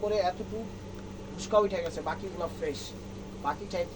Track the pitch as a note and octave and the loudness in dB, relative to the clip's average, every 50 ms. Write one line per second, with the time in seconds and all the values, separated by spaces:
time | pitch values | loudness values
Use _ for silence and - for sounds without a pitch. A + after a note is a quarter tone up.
0 | G#3 G#3 G#3+ G3+ F#3 F3+ F3+ - G3+ F#3+ G#3 A3 A3+ - - - - - - - | 2 4 4 4 4 4 2 0 -4 -4 -4 -4 -6 -6 -8 -8 -8 -8 -8 -8
1 | - - - - - - - - - - G#3+ G#3 G#3 G3 F#3+ F3 E3+ D#3+ - E3 | -8 -8 -8 -8 -8 -8 -8 -6 0 6 8 8 8 8 4 2 0 0 -2 -2
2 | D3 D#3 E3+ - G3+ F#3 F3 F3 E3+ D#3 - - E3 D3+ C#3 - - - - - | -2 -2 -2 -2 -4 -4 -2 -2 -2 -2 -2 0 0 0 0 -2 -6 -8 -8 -8
3 | - - - - - - - - - G#5 G#5 - G#4 - - F3 - - - | -8 -8 -8 -8 -8 -8 -8 -2 0 0 0 0 -2 -2 0 0 0 0 0